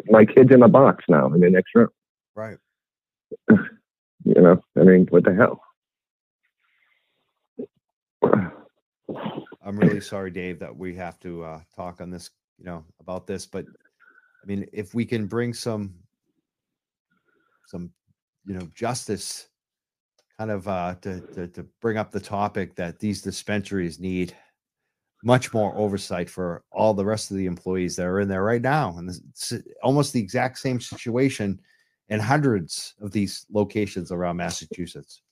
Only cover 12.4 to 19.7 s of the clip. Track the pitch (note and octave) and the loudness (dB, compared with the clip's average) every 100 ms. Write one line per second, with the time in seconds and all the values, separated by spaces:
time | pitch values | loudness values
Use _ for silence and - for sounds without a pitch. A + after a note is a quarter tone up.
12.4 | _ _ F2+ E2+ D#2+ _ - F#2 - F#2+ | _ _ -16 -16 -18 _ -14 -12 -10 -12
13.4 | - F#2+ - - _ _ _ _ _ _ | -12 -14 -14 -18 _ _ _ _ _ _
14.4 | G2 G2 - - G2 A#2+ A2+ A#2+ G2+ A2+ | -10 -10 -8 -12 -10 -8 -6 -6 -6 -6
15.4 | A#2+ A#2 B2 A2 G2+ F2 _ _ _ _ | -6 -8 -8 -8 -10 -14 _ _ _ _
16.4 | _ _ _ _ _ _ _ _ _ _ | _ _ _ _ _ _ _ _ _ _
17.4 | _ _ _ F2 F2 _ _ _ _ _ | _ _ _ -14 -14 _ _ _ _ _
18.4 | G2 F#2+ E2+ - A2+ A#2+ - G2 - - | -14 -12 -12 -10 -8 -6 -8 -10 -10 -16
19.4 | - _ _ | -18 _ _